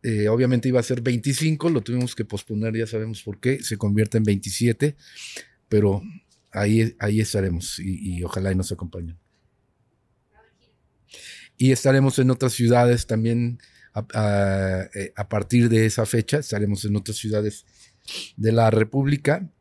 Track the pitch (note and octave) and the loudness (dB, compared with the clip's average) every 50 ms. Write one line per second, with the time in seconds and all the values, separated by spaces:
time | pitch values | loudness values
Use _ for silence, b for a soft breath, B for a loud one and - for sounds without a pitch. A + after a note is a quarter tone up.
0 | - G#2+ A2 G#2 G#2 G#2 A2 A#2+ B2+ B2 B2+ A#2+ - C3 B2 B2+ A2+ - B2+ A#2+ | -2 -2 0 0 2 2 2 2 2 2 2 2 2 2 2 2 2 0 -4 -2
1 | A#2 C3 A#2+ A#2+ G#2 C#3+ C3+ B2 D#3 D#3+ D#3 D3 - E3+ E3 C3 G2+ - A#2+ B2 | 0 -2 -2 0 0 -2 -2 0 0 0 0 0 0 0 0 0 -2 -2 -4 -2
2 | B2 A#2+ - - A2 - - G2 - _ A2 G#2 A2 A2+ A2 A2+ A2+ G#2+ A2+ A2 | -2 -4 -4 -8 -8 -6 -6 -10 -8 _ -6 -4 -4 -4 -2 -4 -4 -4 -4 -6
3 | A2 A2+ G#2+ G2+ - A2 G2+ - - B2 C3+ C3+ - - A2+ G2+ - G#2 G2+ G#2+ | -6 -6 -10 -12 -10 -12 -12 -4 -2 -2 -2 -2 -4 -6 -6 -2 -2 0 2 2
4 | A2 G#2 - A2+ A2 G#2 G2+ G2 - G#2 F#2+ - A#2+ A#2+ A2+ _ C#3 D3+ D3 B | 0 2 2 0 2 2 2 0 -2 -6 -4 0 0 0 2 _ 0 -2 -2 B
5 | B B B B B B B B B B B B _ _ - G#2 G#2 G2+ G2 G#2 | B B B B B B B B B B B B _ _ 2 4 4 4 2 0
6 | - A3 E3 - _ _ _ _ _ _ - G2 G2+ G#2 G#2+ A2+ A2+ A2+ A#2 _ | -4 -10 -18 -18 _ _ _ _ _ _ -6 -2 0 2 4 4 2 2 -2 _
7 | - G#2+ G#2 A2 A2 - - G#2 F#2+ F#2+ E2+ E2+ F2 - - - E2+ F#2+ F#2 - | -2 0 0 0 0 0 0 -2 0 0 -2 -4 -6 -8 -10 -8 -6 -6 -6 -6
8 | G#3 F#2 F2+ F2 F2+ E2+ - G2 F#2+ G2 F#2+ F#2+ F#2 - G2 - F#2 F2 - F#2 | -6 -6 -6 -6 -6 -6 -4 -4 -2 0 0 0 -2 -2 -6 -8 -10 -12 -10 -12
9 | E2+ E2 E2 - _ _ _ _ _ _ _ _ _ _ _ _ _ _ _ _ | -12 -12 -14 -16 _ _ _ _ _ _ _ _ _ _ _ _ _ _ _ _
10 | _ _ _ _ _ _ _ _ _ _ _ _ _ _ _ _ _ _ _ _ | _ _ _ _ _ _ _ _ _ _ _ _ _ _ _ _ _ _ _ _
11 | _ B B B B B B B B B B _ B2 C3 C3 B2 - C3+ C3+ C3+ | _ B B B B B B B B B B _ 4 4 4 4 2 2 4 4
12 | C3+ C3+ B2+ - C3 B2+ B2+ - C3 B2+ - - A#2+ A#2 A#2+ B2 B2 A#2+ B2 A#2 | 4 2 2 2 2 2 2 2 0 -2 0 2 2 4 6 6 6 4 4 2
13 | - - A#2 A2 A2+ A#2 A#2 A#2+ A#2+ A#2+ A#2+ A#2 b b b b b b b G#2 | 0 -2 -2 0 0 0 0 0 -2 -2 -4 -8 b b b b b b b -10
14 | A2 - - A2+ G#2+ G#2 G#2 G2+ G2+ G2 G2 G2 F#2+ F#2+ F#2 F#2 F#2 - - G2+ | -10 -6 -4 -2 0 2 2 2 2 2 2 0 0 0 -2 -2 -4 -6 -8 -10
15 | G2 - _ - G2+ - - G#2 G2+ - B2 B2 A#2 A#2 A2+ A2 A2 A2 - - | -10 -10 _ -10 -8 -4 -4 -4 -2 2 2 4 4 4 4 4 4 2 2 0
16 | A2 - - A#2 G#2+ - - D3 D3 - - G#2 G#2 G2+ G#2 F#2+ - G#2+ G2+ G#2 | -2 0 0 -2 0 0 -2 -2 -2 -2 -4 -2 0 -2 -2 -2 -2 -2 -2 -2
17 | G2 - G#2 - - A2 G#2+ G#2 G#2+ G#2+ - - _ B B B B B B B | -2 -4 -8 -6 -6 -2 -2 -2 -2 -2 -6 -8 _ B B B B B B B
18 | B B B B B B B - G#2 A2 A2+ A#2 A2+ A2+ A2 A2 G#2+ A2 - C3+ | B B B B B B B -2 0 2 4 4 4 6 6 4 2 2 0 0
19 | C#3 C#3 D3 C#3+ - C#3+ D3+ F3+ F#3+ D#3+ _ _ | 2 2 0 0 2 0 0 0 -2 -10 _ _